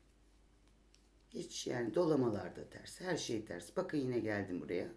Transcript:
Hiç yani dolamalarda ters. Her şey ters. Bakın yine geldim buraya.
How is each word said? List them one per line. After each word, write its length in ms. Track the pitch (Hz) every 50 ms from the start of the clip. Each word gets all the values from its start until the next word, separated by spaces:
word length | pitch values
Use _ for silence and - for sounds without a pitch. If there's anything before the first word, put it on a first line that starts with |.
| - - - - - - - - - - - - - - - - - - - - - - - - - -
Hiç 380 | - - 175 - - - -
yani 280 | - 131 123 120 113 -
dolamalarda 760 | 175 175 156 156 131 127 117 104 95 87 87 - - - -
ters. 320 | - - - - - -
Her 160 | 175 185 170
şey 280 | 135 - - 120 107 104
ters. 300 | - 87 87 - - -
Bakın 200 | 190 185 - -
yine 220 | 147 131 127 123 117
geldim 420 | 104 110 104 101 95 90 90 85
buraya. 260 | 76 - 90 87 104 117 -